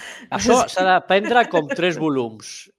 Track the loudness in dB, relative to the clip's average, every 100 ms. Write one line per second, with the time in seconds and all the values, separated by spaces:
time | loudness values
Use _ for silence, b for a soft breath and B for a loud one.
0 | B B B -2 2 2 2 0 2 2
1 | 2 0 2 2 2 0 -2 -2 -2 -2
2 | -2 -2 -4 -8 -18 -20 -20